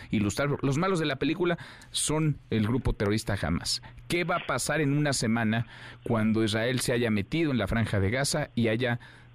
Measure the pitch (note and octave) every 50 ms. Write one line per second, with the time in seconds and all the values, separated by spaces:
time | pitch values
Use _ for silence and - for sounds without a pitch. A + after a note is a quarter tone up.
0 | - - - A2 G#2 G#2 - - C#3 C#3+ C#3 - - C#3 C3+ C#3+ F3+ F#3+ F#3+ D#3+
1 | D#3+ D3+ C3+ - C#3+ C#3+ D#3+ D3 F3+ F3 E3+ - - - - - - - - -
2 | - - D3 D#3 D#3+ D3+ C#3+ - - - A2+ A2 G#2+ G#2 B2 C3 - - - -
3 | A2 G2+ G#2+ A2 - - G#2 - - D2+ E2+ - - - - - - - - -
4 | - - E3 F3 F3 E3 F3+ E3+ - - C#3+ B2 - - D3 D#3 D#3 C#3 C#3 D3
5 | D3+ D3 C3+ - - A2 A2+ A#2 A2+ G#2+ A2 A#2 A#2 - - - - - - -
6 | - - A#2 A2 G#2+ A2 G#2+ A2 A2+ G#2 G#2 A2 A2+ B2 B2+ B2 - - B2 A#2+
7 | A#2+ A2+ G#2+ G#2 F#2+ - - D#3+ E3 D3 C3 A#2 G2+ - A2 A#2 A2+ - - G2+
8 | G2 G2 A#2 C3 C#3+ - - D3+ C#3 - - B2 A2+ A2 A2+ A#2 B2+ A#2+ A#2 A#2
9 | - - - - - - -